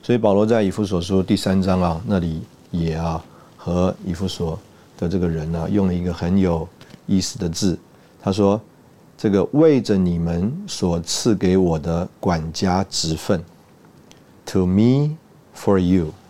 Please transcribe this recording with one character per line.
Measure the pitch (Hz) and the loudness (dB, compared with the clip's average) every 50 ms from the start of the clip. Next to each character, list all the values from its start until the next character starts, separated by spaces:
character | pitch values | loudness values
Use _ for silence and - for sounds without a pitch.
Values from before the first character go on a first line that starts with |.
所 | - - 123 | 0 0 0
以 | |
保 | 120 113 104 98 | 2 4 4 4
罗 | 101 107 | 4 4
在 | 110 120 113 | 4 4 2
以 | 104 95 | 2 0
弗 | 92 - 104 | 0 -2 -2
所 | 95 101 87 | -2 -2 -2
书 | 82 85 98 95 | -2 0 0 0
第 | 90 90 104 | 2 2 0
三 | 95 - 101 95 98 | 0 2 0 0 2
章 | 92 95 92 92 | 2 2 0 0
啊， | 90 87 82 82 104 | 0 0 -2 -4 -4
那 | - 104 92 | -2 -2 -2
里 | 85 85 80 80 - - - - - - | -2 -2 -6 -6 -10 -12 -20 -20 -16 -8
也 | - 85 82 82 78 | -4 -4 -2 -2 -4
啊， | 80 82 82 80 82 - - - - - - - | -4 -4 -4 -6 -6 -10 -14 -20 -20 -20 -20 -20
和 | - - - 87 90 90 95 98 - - | -12 -8 -4 -2 0 0 0 -2 -4 -8
以 | 95 82 | -8 -6
弗 | 80 98 | -4 -6
所 | 92 - - 87 80 80 - - - - - - - - | -6 -6 -6 -6 -6 -6 -10 -14 -20 -20 -20 -20 -20 -10
的 | - 90 87 | -6 -4 -2
这 | 87 | -2
个 | 92 90 | 0 0
人 | 87 82 80 76 80 85 | 0 -2 -4 -4 -6 -6
啊， | 82 82 | -6 -4
用 | - - 101 98 | -2 0 2 2
了 | 92 87 | 2 0
一 | 87 87 | -2 -2
个 | 90 85 | -4 -4
很 | - 85 85 92 | -4 -2 0 2
有 | 98 95 90 85 80 78 - - - - - - - _ | 2 2 2 0 -2 -4 -8 -14 -20 -20 -20 -20 -16 _
意 | - 101 95 | 0 0 0
思 | 90 - - - | 0 -2 -6 -6
的 | 95 85 | -6 -6
字。 | 82 - 104 95 80 - - _ - - - _ _ - | -4 0 0 0 0 -2 -8 _ -20 -20 -20 _ _ -6
他 | - 101 | -4 -4
说 | 95 104 101 98 101 113 - - _ _ - - - - - - _ | 0 2 4 2 2 0 -4 -12 _ _ -20 -20 -20 -20 -20 -20 _
：“这 | - - 110 | -4 -2 2
个 | 98 98 87 - - | 2 2 2 2 2
为 | 147 160 160 147 127 | 4 6 6 6 4
着 | 104 - 104 | 2 2 2
你 | 95 92 87 85 | 2 2 0 0
们 | 85 85 85 85 85 92 110 143 185 214 | 0 -2 -2 -2 -2 -2 -2 -4 -6 -10
所 | 185 - - 107 90 85 85 | -12 -6 -4 -2 -2 -2 -2
赐 | 87 - - - - 123 107 | -4 -6 -6 -2 2 0 2
给 | 92 - 92 92 | 2 2 2 4
我 | 95 92 87 82 | 4 4 2 0
的 | 78 73 82 82 85 90 - - _ | -2 -2 -2 -2 -2 -4 -6 -10 _
管 | - 98 87 82 78 82 | -2 -2 -2 -2 -4 -6
家 | 82 - 98 95 90 95 98 - | -6 -4 -2 0 0 0 -2 -4
职 | - - - 82 80 | -6 -6 -4 -4 -4
分， | 80 - - 104 82 80 - - _ _ _ _ _ _ - _ - - - - - - - - - _ | -6 -2 -2 -2 -2 -2 -12 -20 _ _ _ _ _ _ -20 _ -20 -20 -20 -20 -20 -20 -20 -20 -20 _
to | - - 98 92 | -4 -2 0 2
me | 90 92 101 113 120 131 139 147 151 156 160 _ _ - - _ _ - | 2 4 4 4 4 4 2 0 -2 -4 -8 _ _ -20 -20 _ _ -20
for | - - 110 101 95 | -6 0 2 2 2
you。” | 92 87 95 92 82 78 82 - - | 4 4 2 2 2 -2 -6 -14 -20